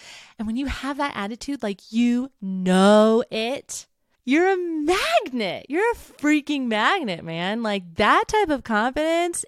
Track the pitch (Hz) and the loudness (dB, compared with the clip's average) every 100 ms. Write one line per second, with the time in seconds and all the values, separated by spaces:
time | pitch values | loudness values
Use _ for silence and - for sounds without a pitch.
0 | - - - - 214 240 269 - 262 285 | -20 -20 -16 -10 -6 -4 -4 -4 -6 -4
1 | 285 - 202 233 - 285 214 190 - 220 | -4 -4 -8 -8 -8 -6 -6 -6 -4 2
2 | 240 240 269 - 190 190 185 185 196 214 | 2 2 -2 -8 -8 -2 2 6 8 8
3 | 220 226 - 220 226 277 - - - _ | 6 4 0 -4 -6 -6 -10 -16 -16 _
4 | _ _ 240 294 370 370 349 320 302 392 | _ _ 0 2 2 0 -2 -2 0 0
5 | 622 659 339 247 190 120 - 320 466 - | 0 0 0 -4 -4 -6 -4 -2 0 -2
6 | - - 294 302 285 285 247 208 254 381 | -10 -4 0 0 0 -4 -2 0 0 0
7 | 233 165 165 165 185 226 220 202 175 160 | -2 -6 -8 -6 -4 -4 -4 -6 -6 0
8 | 214 330 440 427 349 269 - 208 247 302 | 4 4 2 0 0 -2 -2 -2 0 -2
9 | 311 339 349 349 | 0 0 -2 -4